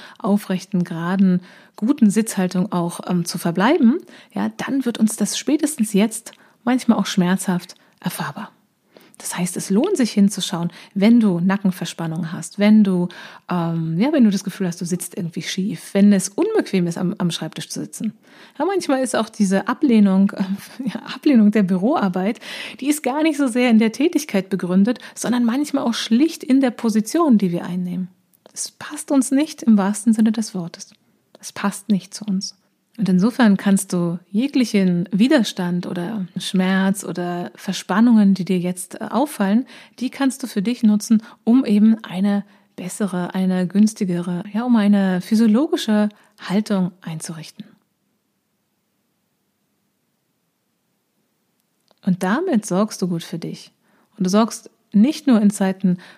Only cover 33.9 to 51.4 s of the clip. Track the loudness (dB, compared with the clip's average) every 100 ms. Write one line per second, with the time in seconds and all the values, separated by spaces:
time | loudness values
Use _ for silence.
33.9 | -4 -2 -4 _ -4 -2 0 0 2 2
34.9 | 0 0 2 4 4 2 -2 -4 -4 -4
35.9 | -6 -6 -6 -8 -8 -4 -2 0 2 0
36.9 | -2 -6 -8 -6 -6 -8 -12 -10 -8 -2
37.9 | 2 4 6 4 2 0 -2 -2 -6 -10
38.9 | -12 -6 -2 -2 -2 0 0 -2 -10 -20
39.9 | -10 -10 -2 -4 -4 -8 -4 -4 0 2
40.9 | 2 2 0 0 -8 2 2 4 4 4
41.9 | 2 -2 -4 0 -2 -4 _ _ -14 -12
42.9 | -6 -4 -4 -4 -2 0 0 0 2 2
43.9 | 2 -4 -2 -4 -6 -6 -4 2 2 4
44.9 | 4 2 0 0 2 4 4 2 -2 0
45.9 | 0 0 -4 _ _ -4 -2 0 0 -2
46.9 | -4 -12 -12 -12 -14 -16 -20 -20 _ _
47.9 | _ _ _ _ _ _ _ _ _ _
48.9 | _ _ _ _ _ _ _ _ _ _
49.9 | _ _ _ _ _ _ _ _ _ _
50.9 | _ _ _ _ _